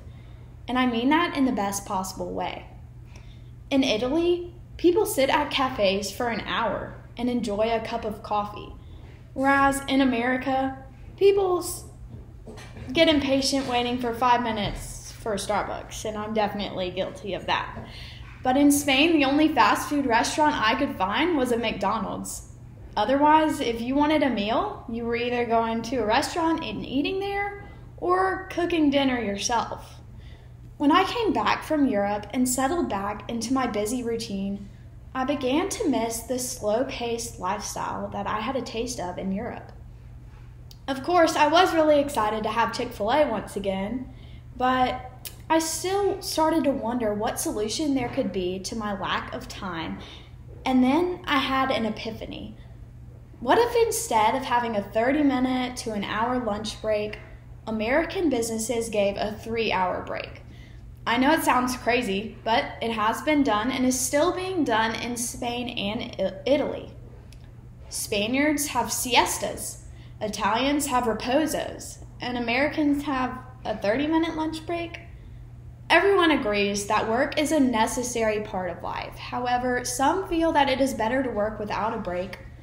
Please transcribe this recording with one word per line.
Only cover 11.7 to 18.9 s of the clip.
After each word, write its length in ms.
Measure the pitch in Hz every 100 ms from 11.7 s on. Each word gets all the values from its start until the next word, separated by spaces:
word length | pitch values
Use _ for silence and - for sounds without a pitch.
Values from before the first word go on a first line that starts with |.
| - - - - - - - - - - - -
get 160 | 269 330
impatient 580 | 302 269 269 262 277 254
waiting 300 | 240 240 247
for 160 | 247
five 300 | 226 254 240
minutes 680 | 233 220 190 - - - -
for 220 | - 233 202
Starbucks, 680 | - 202 - - - - 220
and 120 | 208
I'm 160 | 214
definitely 580 | 220 202 202 190 - 185
guilty 420 | 175 175 - 202
of 140 | 170 165
that. 400 | 165 - - - - - - - -
But 140 | 254 262
in 140 | 285
Spain, 420 | 285 285